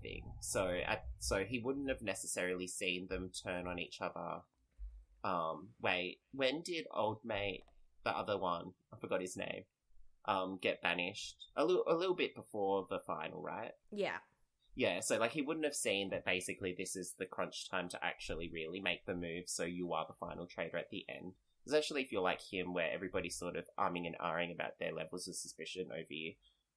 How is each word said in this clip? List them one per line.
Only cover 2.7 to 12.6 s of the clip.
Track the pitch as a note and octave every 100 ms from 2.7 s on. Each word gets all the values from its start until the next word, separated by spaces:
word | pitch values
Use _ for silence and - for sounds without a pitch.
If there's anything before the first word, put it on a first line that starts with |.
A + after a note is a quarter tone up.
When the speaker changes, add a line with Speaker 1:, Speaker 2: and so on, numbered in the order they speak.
| - F#2+ F2+ F#2
Speaker 1:
them | F#2 F#2
turn | - - F2+ F2
on | F2+
each | F2 -
other. | F#2 F2+ E2+ E2 - _ _ - - - - _
Um, | G#2+ F2+ D#2+ D#2+ G#2 -
wait, | G#2+ F2+ F2+ - _
when | C3+ C3+ D3
did | F3 E3 D3+
old | - G#2+ A2
mate, | A2+ G#2 G2+ - - - - -
the | A2 G#2
other | G#2+ G2+
one, | F2+ E2+ F2+ - _
I | A2+
forgot | - F#2+
his | F2+ F#2+
name, | - - - _ _ - - - -
um, | G2 F#2 F#2+
get | A2 -
banished? | F2 F2 F2 G#2+ - - - -
A |
little, | D#3 F3+ -
a |
little | E3 F#3
bit | F3+ C3 -
before | - G#2+